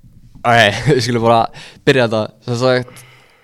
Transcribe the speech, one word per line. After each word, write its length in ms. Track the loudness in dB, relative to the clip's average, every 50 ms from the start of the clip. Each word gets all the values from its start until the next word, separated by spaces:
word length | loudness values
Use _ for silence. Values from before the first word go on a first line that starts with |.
| _ -20 -20 -20 -20 -20 -16 -6 -2
ok, 160 | 2 4 4 4 2 2
<laughs> 120 | -2 -2 0
við 100 | 0 0 0
skulum 180 | -2 -4 -2 0
bara 160 | 2 2 2 0 -2 -6 -14 -20 -20 -16 -6 -2
byrja 220 | -2 0 0 0 -2
þetta. 140 | -2 -4 -6 -6 -12 _ -10
Sem 160 | -8 -6 -2
sagt, 440 | -2 0 0 -2 -4 -8 -18 -20 -20 -20 _ _ _ _ _ _